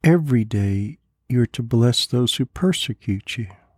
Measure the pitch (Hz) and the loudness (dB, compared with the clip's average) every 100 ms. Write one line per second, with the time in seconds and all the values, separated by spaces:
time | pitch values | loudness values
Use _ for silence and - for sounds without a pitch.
0 | 160 170 147 123 107 104 98 98 104 156 | 4 4 2 0 0 -2 0 -2 -6 -12
1 | _ _ _ 123 117 - 117 117 120 117 | _ _ _ 0 0 -4 -2 2 4 2
2 | - 123 120 - 127 - 185 170 - 113 | 0 0 0 -2 -4 0 0 0 -6 -8
3 | - 98 - - 101 95 _ | -4 -4 -6 -10 -10 -14 _